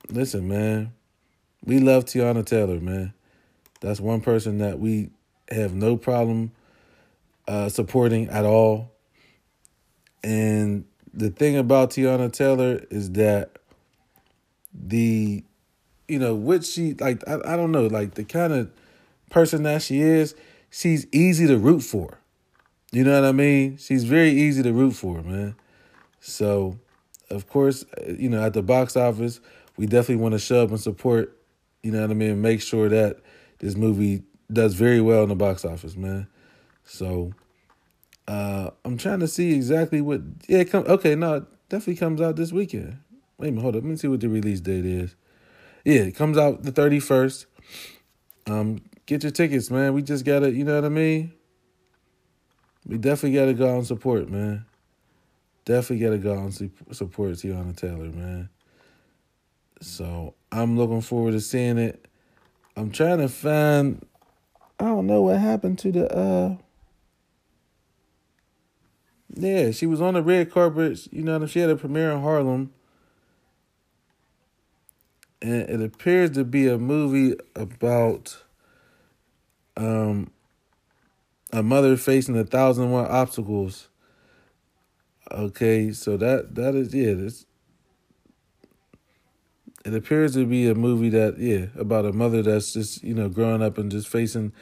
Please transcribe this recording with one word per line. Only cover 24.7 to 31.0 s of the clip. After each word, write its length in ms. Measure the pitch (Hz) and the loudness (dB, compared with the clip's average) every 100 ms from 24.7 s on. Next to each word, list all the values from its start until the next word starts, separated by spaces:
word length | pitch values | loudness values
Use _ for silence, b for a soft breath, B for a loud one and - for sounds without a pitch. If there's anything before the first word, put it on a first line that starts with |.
root 200 | 113 135 | 4 2
for, 300 | 113 92 82 | 2 -6 -6
man. 320 | 82 95 104 113 b b b b b _ | -6 -6 -8 -10 b b b b b _
So, 580 | - - 104 101 95 101 - _ _ - - | -16 -4 0 0 -2 -6 -16 _ _ -20 -12
of 180 | 101 95 | -12 -4
course, 380 | 143 139 135 - - | 2 2 0 -8 -12
uh, 160 | - | -10
you 180 | 87 131 | -4 -2
know, 120 | 113 | 0
at 120 | 110 | 0
the 80 | 104 | 0
box 340 | 95 127 127 131 | 2 2 2 2
office, 440 | 123 107 117 117 b b b - | 0 0 -4 -8 b b b -6
we 100 | 104 | 2
definitely 300 | 120 120 120 | 2 2 0
wanna 220 | 113 107 | 0 -2
show 260 | - 123 | 2 2
up 60 | 113 | 2
and 100 | 107 | 0
support, 580 | 107 98 | -6 -4